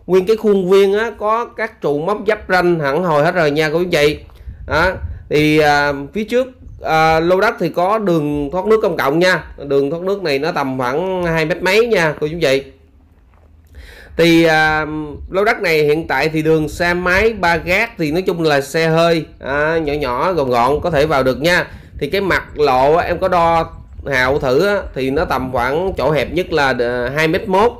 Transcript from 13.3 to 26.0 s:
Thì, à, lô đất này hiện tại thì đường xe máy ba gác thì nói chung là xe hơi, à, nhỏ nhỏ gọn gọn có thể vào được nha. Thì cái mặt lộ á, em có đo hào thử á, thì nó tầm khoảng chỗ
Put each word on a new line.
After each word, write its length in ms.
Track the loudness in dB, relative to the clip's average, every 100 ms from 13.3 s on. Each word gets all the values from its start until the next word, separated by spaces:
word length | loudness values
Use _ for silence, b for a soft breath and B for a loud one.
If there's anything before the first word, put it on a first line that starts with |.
| _ -20 -20 -20 B B B B 0
Thì, 280 | 4 6
à, 420 | 4 4 2 0 -2 -6 -10 -12 -6
lô 140 | -2
đất 180 | 0 0
này 220 | 0 2
hiện 220 | 2 2 0
tại 220 | -2 0
thì 140 | 0
đường 260 | 2 2 0
xe 260 | -2 -2
máy 380 | 0 0 2 2
ba 240 | 0 0 0
gác 420 | 0 -2 -2 -4
thì 140 | -2
nói 100 | -2
chung 200 | -2 0
là 180 | 0 0
xe 280 | 0 -2 0
hơi, 360 | 2 2 2 -2 -12
à, 380 | -6 -2 0 0
nhỏ 140 | -2
nhỏ 400 | -4 -2 -2 0
gọn 180 | 0 0
gọn 300 | 2 2 0
có 80 | 0
thể 160 | 0 2
vào 160 | 2
được 180 | 0 0
nha. 260 | 0 0 -2 B B B
Thì 120 | -4
cái 100 | -2
mặt 380 | 0 -2 -4 -2
lộ 360 | 2 4 4
á, 120 | 2 0
em 120 | -2
có 100 | 0
đo 440 | 2 2 2 -2 -8 -20 -14 -4
hào 320 | 0 0 0
thử 280 | 0 2 2
á, 100 | 0 -4
thì 160 | -6 -2
nó 140 | -2
tầm 280 | -2 -4 -4
khoảng 400 | -2 -2 -2 -4
chỗ 140 | -2